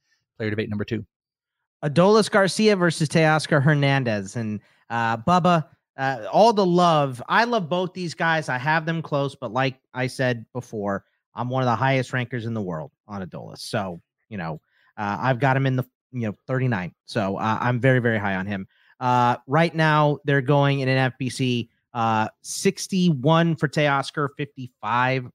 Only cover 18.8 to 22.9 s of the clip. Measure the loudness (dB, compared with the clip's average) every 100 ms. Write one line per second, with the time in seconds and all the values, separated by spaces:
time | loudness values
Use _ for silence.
18.8 | _ -6 0 2 2 0 0 0 2 2
19.8 | 2 4 2 0 0 0 2 2 2 2
20.8 | 0 2 0 -2 -6 -4 -2 -2 -6 _
21.8 | _ -4 0 0 -2 -6 -14 -4 -2 -2
22.8 | -4